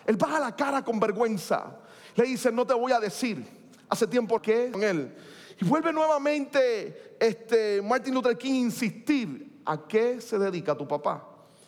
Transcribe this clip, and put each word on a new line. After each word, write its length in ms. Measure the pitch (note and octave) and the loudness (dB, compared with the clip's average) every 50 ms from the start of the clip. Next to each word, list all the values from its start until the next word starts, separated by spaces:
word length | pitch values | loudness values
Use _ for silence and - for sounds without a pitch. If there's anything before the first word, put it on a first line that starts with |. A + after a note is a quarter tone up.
| - | 0
él 120 | - A3 - | 0 2 2
baja 220 | D#4+ C#4+ D4+ D#4 | 2 0 0 0
la 160 | C#4 A#3 - | -2 -2 -2
cara 280 | - C#4+ C#4 C#4 C4+ - | -2 -2 0 0 -2 -2
con 160 | A#3 A3+ G#3 | -2 0 0
vergüenza. 760 | A3+ G#3+ G3 G#3+ A#3+ A3+ A3 F3 - - F#3 A2 - - - - - - - - - - - | 0 0 2 0 0 0 0 -2 -2 -2 -2 -2 -2 -8 -14 -18 -20 -20 -20 -20 -20 -8 0
Le 100 | - A#3+ | 0 2
dice: 260 | C4 B3+ G3+ - B3 | 2 0 0 0 0
"No 120 | A3+ A#3+ B3 | 2 2 2
te 120 | - B3+ | 2 2
voy 160 | A#3 A#3+ B3+ | 0 2 2
a 80 | B3+ A#3 | 2 2
decir. 440 | G#3+ G3 - - C4 A#3 G3 C3+ A2 - - - - - - - - - | 2 -2 -4 -2 -4 -2 -4 -4 -8 -14 -18 -20 -20 -20 -20 -18 -4 -4
Hace 160 | G3 - A3+ | 0 0 0
tiempo 340 | F3+ A#3 B3 A#3+ F#3+ A3+ A3 | 2 2 0 2 2 0 0
que 300 | - A3 A3 A#3 B3 B3+ | 2 2 2 2 2 0
con 140 | A3 G3 G#3+ | -2 0 0
él". 320 | G#3 F#3 D#3 C3 A#2 - - - - - - - - - - | 2 2 0 -2 -4 -10 -18 -20 -20 -20 -20 -20 -20 -8 -2
Y 60 | F#3 | 0
vuelve 260 | E3+ C#4 D#4+ D#4+ E4 | 2 2 2 2 0
nuevamente, 1300 | D#4 D#4 D#4 D#4 D4+ C#4+ C#4 D4 D4+ D4 C#4 - - C#4 C4 B3 A3+ G3+ - - - - - - - - | 2 2 2 2 2 2 2 0 0 0 -4 -2 0 2 2 2 0 -2 -6 -8 -12 -14 -18 -16 -4 0
este, 640 | A3 A3+ - - - - A#3 A3+ A3 G#3 G3+ G3 | 0 0 0 -2 -4 2 2 2 2 2 0 -2
Martin 320 | G3 G#3 B3 C4 - C4+ B3+ | 0 0 0 0 0 0 -2
Luther 240 | B3+ G#3+ B3 A#3 A#3+ | 0 2 0 0 0
King 160 | - C4+ C4+ | -2 -2 0
a 40 | B3+ | 0
insistir: 1040 | B3 A#3 E3 - B3 F#3+ - - - - D4+ C4+ A3+ D#3+ C3 - - - - - - | 0 0 0 -2 -2 -4 -4 -6 -2 0 0 0 0 -4 -8 -10 -14 -18 -20 -12 -6
"¿A 220 | - D#3 D#3 - - | -6 -6 -6 -6 -2
qué 340 | G#3+ A3 A#3 B3 B3+ B3 | 0 2 2 2 -2 -4
se 160 | - - A3+ G3 | -6 -4 -2 0
dedica 400 | G3 G3 F3+ E3+ - D3+ D3 D3 | 0 0 -2 -4 -2 -2 -2 -2
tu 100 | C#3+ C3+ | -2 -4
papá?". 420 | D3 C#3+ D3 F#3+ E3 C#3+ - - - - - _ _ _ - | -4 -2 -2 -4 -4 -6 -10 -18 -20 -20 -20 _ _ _ -20